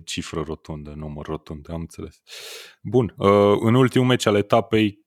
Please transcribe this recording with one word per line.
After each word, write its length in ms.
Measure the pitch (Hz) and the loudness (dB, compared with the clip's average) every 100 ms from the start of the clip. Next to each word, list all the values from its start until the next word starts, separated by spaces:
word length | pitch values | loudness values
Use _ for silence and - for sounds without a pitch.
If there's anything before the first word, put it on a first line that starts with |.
cifră 380 | 80 - - 85 76 | -12 -12 -8 -8 -8
rotundă, 460 | 78 - 78 73 76 | -12 -12 -14 -12 -14
număr 300 | 76 73 78 | -12 -12 -10
rotund, 440 | 78 - 78 73 | -10 -10 -16 -12
am 100 | 82 | -12
înțeles. 400 | 82 - 80 _ _ - - - - _ | -10 -14 -16 _ _ -20 -18 -18 -20 _
Bun, 320 | - 117 110 - | 0 0 0 0
uh, 400 | 98 101 101 101 | 4 6 6 4
în 140 | 110 | 4
ultimul 320 | 123 131 127 127 | 4 4 2 2
meci 200 | 123 - | 2 2
al 100 | 104 | 0
etapei, 680 | 101 117 104 110 107 101 | 2 0 2 0 0 -4